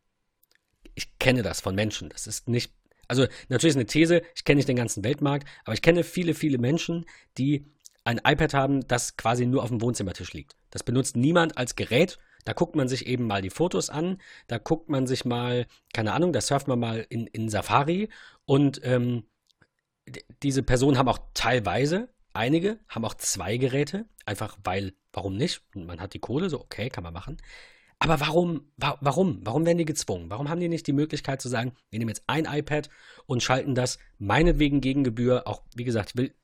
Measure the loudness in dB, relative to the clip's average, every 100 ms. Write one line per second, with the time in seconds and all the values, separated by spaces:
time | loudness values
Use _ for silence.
0 | _ _ _ _ _ _ _ _ -16 -12
1 | -12 0 2 2 0 -4 -2 0 -2 -4
2 | -10 -12 -10 -8 -2 -2 -2 _ _ _
3 | -2 2 2 0 -4 2 4 4 2 4
4 | 6 4 2 0 4 4 4 0 -2 -2
5 | -2 0 0 -2 -4 -14 -8 0 2 2
6 | 0 -2 -2 0 0 0 2 0 -2 -6
7 | -8 -16 _ -4 0 0 -4 _ -20 _
8 | -4 0 2 4 2 2 2 2 2 0
9 | -2 -2 0 2 2 2 0 0 0 -2
10 | -4 -6 -10 -12 -16 _ _ -10 -2 0
11 | 0 2 4 4 2 0 -6 -4 0 2
12 | 2 -2 -20 _ -8 -2 -2 0 0 -2
13 | -2 -2 0 -2 -2 -2 0 0 -4 -4
14 | -4 -4 -10 -20 -8 -8 -2 -2 0 -2
15 | 0 -2 -2 -4 -2 -2 -4 _ _ -4
16 | -2 2 2 0 0 0 0 -2 -2 -4
17 | -6 -8 -6 -6 -2 -2 2 2 2 0
18 | -4 -8 -20 _ 2 4 4 2 0 2
19 | 2 -2 -6 _ _ _ _ _ _ _
20 | -20 -18 -20 -6 -2 0 2 4 6 6
21 | 4 0 -4 -4 0 2 2 0 2 0
22 | -4 _ _ -4 0 2 0 -4 -8 -6
23 | -6 -4 -4 -4 -2 0 2 0 -2 -4
24 | -8 _ -8 -6 -8 -6 -4 -2 -4 -8
25 | _ -8 -6 -2 -2 -4 _ -14 -12 -10
26 | -10 -10 -6 -4 -2 -4 -8 -8 -8 -8
27 | -10 -12 -12 -14 -16 -20 -20 _ _ _
28 | 0 2 2 2 2 -2 -8 -6 -4 -2
29 | 0 2 2 0 -2 0 2 2 0 -2
30 | -4 -6 -6 -6 -4 -2 -2 -2 0 0
31 | 0 -2 -4 -6 -4 -4 -4 -8 _ -6
32 | -4 -4 -2 -2 -2 -4 -2 -2 -4 -12
33 | -20 -18 -6 -2 2 0 2 0 0 -4
34 | -14 -8 0 4 6 4 4 2 2 2
35 | 0 2 2 2 0 -8 -10 -8 -2 -2
36 | -2 -4 -4 -6